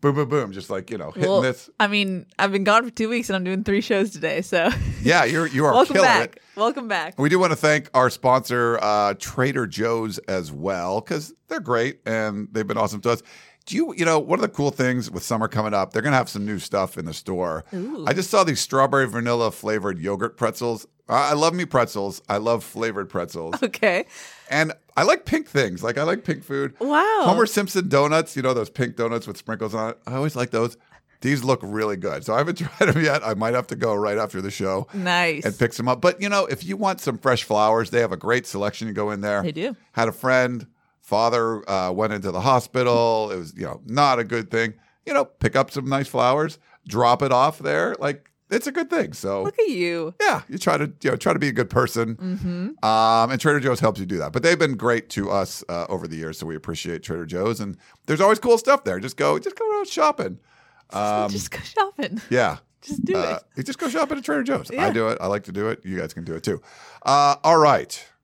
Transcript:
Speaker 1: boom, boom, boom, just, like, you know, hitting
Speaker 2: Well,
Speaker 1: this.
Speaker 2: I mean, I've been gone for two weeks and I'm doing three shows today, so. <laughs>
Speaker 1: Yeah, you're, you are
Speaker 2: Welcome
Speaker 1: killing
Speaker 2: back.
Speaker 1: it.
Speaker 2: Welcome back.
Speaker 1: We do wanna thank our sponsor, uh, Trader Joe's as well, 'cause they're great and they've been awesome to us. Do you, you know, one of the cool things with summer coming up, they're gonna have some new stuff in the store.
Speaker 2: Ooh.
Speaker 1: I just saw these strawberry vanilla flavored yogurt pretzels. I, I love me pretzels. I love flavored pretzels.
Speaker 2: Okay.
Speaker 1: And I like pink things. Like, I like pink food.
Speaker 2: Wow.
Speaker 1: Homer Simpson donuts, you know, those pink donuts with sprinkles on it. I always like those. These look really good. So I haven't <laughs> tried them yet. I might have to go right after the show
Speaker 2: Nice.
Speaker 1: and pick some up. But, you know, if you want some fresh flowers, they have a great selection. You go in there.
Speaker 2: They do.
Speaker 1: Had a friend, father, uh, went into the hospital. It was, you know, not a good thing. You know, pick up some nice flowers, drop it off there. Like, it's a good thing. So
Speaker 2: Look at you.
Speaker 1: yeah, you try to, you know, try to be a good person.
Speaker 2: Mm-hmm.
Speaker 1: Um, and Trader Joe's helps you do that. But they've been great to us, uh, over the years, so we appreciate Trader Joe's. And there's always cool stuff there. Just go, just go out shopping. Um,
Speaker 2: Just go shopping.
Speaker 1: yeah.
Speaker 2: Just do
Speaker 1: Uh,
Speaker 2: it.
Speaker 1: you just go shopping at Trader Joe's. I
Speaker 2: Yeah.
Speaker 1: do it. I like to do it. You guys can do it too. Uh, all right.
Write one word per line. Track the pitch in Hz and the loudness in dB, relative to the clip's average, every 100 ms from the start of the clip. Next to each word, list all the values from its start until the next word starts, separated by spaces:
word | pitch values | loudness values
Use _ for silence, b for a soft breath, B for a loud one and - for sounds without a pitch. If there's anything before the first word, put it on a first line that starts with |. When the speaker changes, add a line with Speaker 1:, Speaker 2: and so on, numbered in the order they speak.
Speaker 1:
boom, | 143 139 | 2 2
boom, | 139 | 0
boom, | 147 113 | 0 -2
just, | 98 92 | -8 -8
like, | 98 92 | -8 -6
you | 110 | -10
know, | 76 | -10
hitting | - 180 | -2 2
Speaker 2:
Well, | 196 | 4
Speaker 1:
this. | 131 127 - _ | 2 -2 -10 _
Speaker 2:
I | 208 | 0
mean, | 208 196 185 - _ | 2 -2 -4 -10 _
I've | 202 | 0
been | 196 | 2
gone | 196 214 | 4 4
for | 240 | 2
two | - 220 | -2 -2
weeks | 233 233 | -2 -2
and | 190 | -2
I'm | |
doing | 180 190 | -2 -2
three | 214 202 | 0 0
shows | - 208 202 | 2 0 0
today, | 165 156 147 | -2 -4 -2
so. | 185 180 165 - - | 0 0 2 0 -4
<laughs> | - | -2
Speaker 1:
Yeah, | 113 170 | 4 4
you're, | 123 156 160 | 4 2 0
you | 131 | 2
are | 151 | 4
Speaker 2:
Welcome | 180 - | 6 6
Speaker 1:
killing | 285 269 | 6 6
Speaker 2:
back. | 214 120 - | 6 2 -6
Speaker 1:
it. | _ - | _ -2
Speaker 2:
Welcome | 220 - 233 | -2 -2 -4
back. | 190 160 - | -4 -4 0
Speaker 1:
We | 143 | 2
do | 180 | 4
wanna | 185 156 | 4 4
thank | 156 151 123 | 2 2 2
our | 131 127 | 4 4
sponsor, | - 131 127 120 123 120 117 | 4 2 2 2 0 2 2
uh, | 107 104 104 98 | 2 4 2 0
Trader | - - 131 135 113 | -6 -2 0 0 -4
Joe's | 78 110 117 113 90 - | -2 -2 0 -2 -8 -4
as | 95 82 | -4 -4
well, | 71 87 95 87 98 | -6 -4 -2 -2 -4
'cause | - 165 151 - _ | -4 -8 -8 -18 _
they're | 320 | -8
great | 180 120 123 143 - | -2 0 0 -4 -6
and | 113 110 104 104 | -2 -2 -4 -6
they've | 110 101 | -6 -4
been | 104 | -2
awesome | 107 104 | -2 -2
to | 120 | -2
us. | 117 - B B B - | -2 -4 B B B -8
Do | 196 | -4
you, | 330 185 | -4 0
you | |
know, | 170 160 | 2 2
one | 135 180 | 2 -2
of | |
the | 214 | -2
cool | - 143 | -2 -4
things | 135 127 123 107 | 0 0 0 -4
with | 87 | -8
summer | - 113 110 | -4 -2 -2
coming | 107 107 | -2 0
up, | 104 95 | 0 0
they're | 107 | -2
gonna | 123 135 | 2 0
have | 120 | 0
some | 104 101 | -4 -6
new | 104 | -6
stuff | - 101 92 - | -4 -2 -2 -6
in | |
the | 82 | -10
store. | 76 - 92 90 80 - | -10 -6 -4 -2 -4 -8
Speaker 2:
Ooh. | 185 202 294 160 | -10 -8 -6 -4
Speaker 1:
I | |
just | 147 185 | -2 0
saw | 214 | 2
these | 180 135 | 2 0
strawberry | - 135 135 139 131 | -2 2 4 4 0
vanilla | 110 120 120 113 | 0 -2 0 0
flavored | - 107 107 101 92 | -2 -2 -2 -2 -4
yogurt | 85 98 113 - | -4 -2 -4 -2
pretzels. | 117 - 120 113 - _ _ | -2 -2 -4 -6 -10 _ _
I, | 117 139 | 2 2
I | |
love | 147 160 | 4 2
me | 175 | 2
pretzels. | 175 135 117 - 101 92 _ | 0 2 2 0 -6 -6 _
I | 104 | -2
love | 110 117 | 2 0
flavored | - - 113 101 95 | -2 -4 -4 -4 -6
pretzels. | 95 87 85 82 - | -6 -6 -8 -8 -4
Speaker 2:
Okay. | 240 - 214 180 - B B B B | -4 0 0 0 -4 B B B B
Speaker 1:
And | 143 160 - _ - | 0 0 -4 _ 0
I | |
like | 175 339 - | 4 2 2
pink | 320 302 | -4 0
things. | 139 117 90 | 0 0 -2
Like, | 107 120 | -4 -2
I | |
like | 151 170 | 0 -2
pink | 196 147 | -4 -8
food. | - 139 139 - | -6 -6 -6 -4
Speaker 2:
Wow. | 254 294 392 440 | 0 2 2 2
Speaker 1:
Homer | 285 196 214 | 4 4 2
Simpson | 208 196 190 185 | 0 -2 -2 2
donuts, | 139 147 156 160 - | 2 4 2 0 -2
you | |
know, | 131 | 0
those | 131 107 | 0 -2
pink | - 123 113 | -2 -4 -2
donuts | 117 117 107 | -2 -2 -6
with | 98 | -14
sprinkles | - 110 110 | -8 -6 -4
on | 110 110 | -4 -6
it. | 117 - | -8 -8
I | |
always | 127 151 131 | -4 -2 -2
like | 123 | -2
those. | 117 117 - b b b b | 0 -2 -4 b b b b
These | 123 143 | 0 0
look | 123 131 | 2 0
really | 95 104 107 101 | 0 -2 -2 -2
good. | 90 69 | -4 -6
So | 69 | -2
I | 110 | 0
haven't | 151 - | 0 -2
<laughs> | |
tried | 160 - 190 | -6 0 2
them | 143 | 4
yet. | 156 143 | 4 2
I | 107 | 0
might | 123 110 | -2 0
have | 123 - | 0 -2
to | 117 | -2
go | 120 | 0
right | 104 107 104 | 0 0 0
after | 107 95 | -2 -4
the | 98 | -8
show | 101 98 95 - | -4 -2 -2 -4
Speaker 2:
Nice. | 202 180 175 175 151 | -6 -2 0 0 0
Speaker 1:
and | - 101 | -4 0
pick | 120 | -2
some | - 120 | 0 0
up. | 127 | 2
But, | 175 175 | 2 2
you | 202 | -2
know, | 202 185 | 0 0
if | 135 | -4
you | 175 196 | -6 -2
want | 202 185 | -2 -2
some | - 113 | -4 -2
fresh | 135 123 | 2 2
flowers, | - 104 107 110 113 | 2 2 4 4 2
they | 120 | 0
have | 113 | 0
a | 92 | -2
great | 95 123 | 0 0
selection. | - 101 101 - 113 | 0 -4 -4 -4 -8
You | |
go | 101 104 | -4 -4
in | 104 | -2
there. | 101 104 | -2 0
Speaker 2:
They | 92 | -2
do. | 147 233 233 b | -4 -6 -8 b
Speaker 1:
Had | - 117 | -2 -2
a | |
friend, | 110 127 127 127 123 117 _ _ _ | 0 2 4 2 -2 -10 _ _ _
father, | - 101 117 117 113 113 - | -4 2 4 4 2 -2 -2
uh, | 98 92 | -2 0
went | 90 107 | 0 -2
into | 104 95 | -2 -4
the | 90 | -2
hospital. | 110 131 - 127 123 120 117 110 107 | 2 2 2 -2 2 4 4 2 0
It | 95 | -4
was, | 82 95 | -8 -8
you | |
know, | 87 - - | -10 -10 -6
not | 123 143 123 | 2 4 4
a | |
good | 117 120 104 | 0 -4 -2
thing. | 113 113 107 b b - | -2 -2 -4 b b -2
You | |
know, | 277 | -2
pick | - _ - | -2 _ 0
up | 139 131 | 2 0
some | - 135 | -2 -4
nice | 139 135 | -2 -2
flowers, | 123 120 135 151 - b b - | 2 2 2 0 -6 b b -6
drop | 110 120 123 | 2 4 6
it | 139 | 4
off | 127 139 156 | 4 4 0
there. | 139 151 165 - | -2 0 0 -2
Like, | 143 147 _ _ _ | -4 -4 _ _ _
it's | 220 262 | -4 -2
a | |
good | 294 330 | -4 -2
thing. | 339 202 | -2 -4
So | 139 98 98 | -4 -4 -2
Speaker 2:
Look | 95 403 | -4 0
at | 440 | 0
you. | 220 175 170 160 175 | 0 -2 -2 -6 -2
Speaker 1:
yeah, | 415 160 - | 0 0 -4
you | 131 | -4
try | - 156 | 0 0
to, | 147 - | 0 -2
you | 135 | -2
know, | 123 | 0
try | - | 0
to | 165 | 0
be | 147 | 0
a | |
good | 117 117 | 0 0
person. | 123 127 - 117 113 | 2 0 0 -2 -4
Speaker 2:
Mm-hmm. | 185 185 180 175 185 311 | -8 -6 -6 -6 -8 -2
Speaker 1:
Um, | 110 110 113 113 117 | 2 4 6 6 4
and | 131 | 2
Trader | 151 147 | 2 2
Joe's | 131 123 | 2 2
helps | 110 98 | 2 0
you | 95 | -4
do | 92 | -4
that. | 73 | -2
But | 80 | 0
they've | 165 170 | 2 2
been | 156 120 | 2 0
great | 117 117 - | 0 0 -2
to | - 98 | -6 -2
us, | 101 92 - - | 0 -2 -6 -8
uh, | 85 85 | -6 -4
over | 92 85 | -6 -6
the | 80 | -8
years, | 80 78 | -10 -8
so | 82 | -10
we | 78 | -10
appreciate | - 82 87 82 | -8 -8 -6 -8
Trader | - 85 82 | -8 -8 -6
Joe's. | 87 101 113 | -2 -2 -2
And | 104 92 b b - | -6 -12 b b -4
there's | 151 | 2
always | 196 214 | 4 4
cool | 247 233 | 4 2
stuff | 240 277 | 4 2
there. | - 92 | 2 -4
Just | 113 - | -6 -2
go, | 143 151 | 0 0
just | 392 - | -2 -6
go | 440 415 | -4 -2
out | 392 | -4
shopping. | - 311 294 - - b b b b b | 0 0 2 -6 -8 b b b b b
Um, | 98 104 107 104 | -4 0 0 0
Speaker 2:
Just | 101 - | -4 -8
go | - | -12
shopping. | - - 403 - 247 214 - | -8 -2 -2 -2 -8 -8 -2
Speaker 1:
yeah. | 127 107 71 _ _ | 2 2 -2 _ _
Speaker 2:
Just | - - | -12 -6
do | - 381 | -2 0
Speaker 1:
Uh, | 85 160 | -2 -4
Speaker 2:
it. | _ - | _ -12
Speaker 1:
you | |
just | 247 269 | -10 -6
go | 330 | -4
shopping | 269 285 294 | -2 -2 -4
at | |
Trader | 254 302 | -4 -4
Joe's. | 254 269 - | -2 -4 -4
I | |
Speaker 2:
Yeah. | - - | -2 0
Speaker 1:
do | 113 110 | 2 0
it. | 113 | 0
I | 92 | -2
like | 101 | -4
to | 101 | -4
do | 95 107 | -4 -4
it. | 113 92 | -4 -6
You | 95 | -6
guys | 78 | -6
can | - | -8
do | 82 | -10
it | 80 | -6
too. | - 85 B B B B - | -4 -4 B B B B 2
Uh, | 139 143 139 | 4 4 4
all | 156 165 | 4 8
right. | 151 120 - - - _ | 8 6 2 -12 -16 _